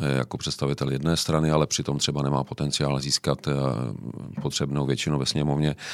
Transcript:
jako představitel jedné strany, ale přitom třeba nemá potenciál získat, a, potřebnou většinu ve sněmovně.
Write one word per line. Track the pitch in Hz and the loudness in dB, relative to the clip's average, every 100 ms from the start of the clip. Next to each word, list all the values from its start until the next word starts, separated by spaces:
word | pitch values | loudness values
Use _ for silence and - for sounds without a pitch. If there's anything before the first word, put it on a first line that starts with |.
| 71 67 | 0 0
jako | 62 - | 0 -4
představitel | 73 - 69 69 69 | -4 -2 -2 0 0
jedné | 67 80 82 | 0 2 2
strany, | - 80 78 | 2 4 4
ale | 78 73 | 4 4
přitom | - 71 71 | 0 -2 0
třeba | - 71 | 0 0
nemá | 69 69 | 0 0
potenciál | 65 - 73 - 71 67 | -2 -4 -2 0 0 0
získat, | 69 - 76 69 76 | 0 0 0 0 0
a, | 69 67 57 60 50 57 - - - | 0 0 0 -2 -6 -10 -10 -10 -6
potřebnou | 69 - 71 71 69 | -4 -2 -2 0 0
většinu | 67 76 71 | 0 0 0
ve | 65 | 0
sněmovně. | 76 71 71 76 73 - | 0 2 2 2 0 -6